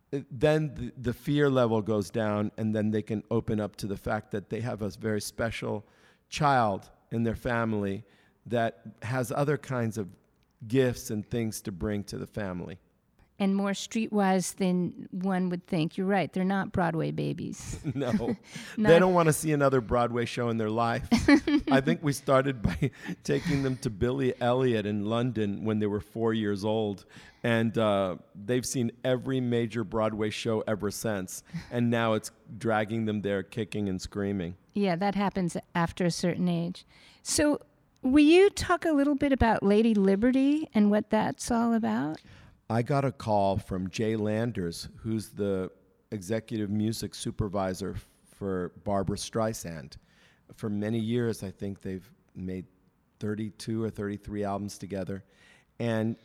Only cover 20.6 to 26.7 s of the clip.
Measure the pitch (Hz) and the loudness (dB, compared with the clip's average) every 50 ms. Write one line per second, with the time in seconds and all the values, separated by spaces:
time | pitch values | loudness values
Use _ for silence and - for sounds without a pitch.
20.6 | 110 107 110 113 117 117 120 139 - - - 233 - - 285 285 - - 285 302 | -2 -2 0 0 0 0 0 -2 0 0 0 2 6 6 6 6 6 2 0 0
21.6 | - - 269 - 131 147 170 175 - 147 135 - - - 135 131 135 139 135 120 | 2 2 2 2 4 2 -2 0 0 -2 -2 -2 0 4 4 4 4 2 -2 -2
22.6 | 98 190 175 - - 127 - - - - 175 - - - 147 139 - 170 147 139 | -2 -2 0 0 -2 -2 -4 -6 -10 -10 -10 -10 -4 -2 -2 -2 0 0 0 0
23.6 | 139 135 131 120 - 127 110 90 120 120 127 139 135 123 123 - 123 120 123 127 | 0 0 -2 -2 -4 -6 -2 0 -2 0 0 0 0 0 0 0 0 2 2 4
24.6 | 131 127 117 107 101 104 107 104 101 104 113 117 120 127 113 110 107 101 101 - | 4 2 2 2 0 0 -2 -2 -2 0 0 0 0 0 0 0 -2 -2 -2 -2
25.6 | 90 110 107 107 107 104 101 104 - - - 117 113 113 113 113 107 104 101 98 | -2 0 0 2 2 0 0 -2 -4 -6 -6 -2 0 0 2 2 0 0 -2 -2
26.6 | 95 107 | -2 -2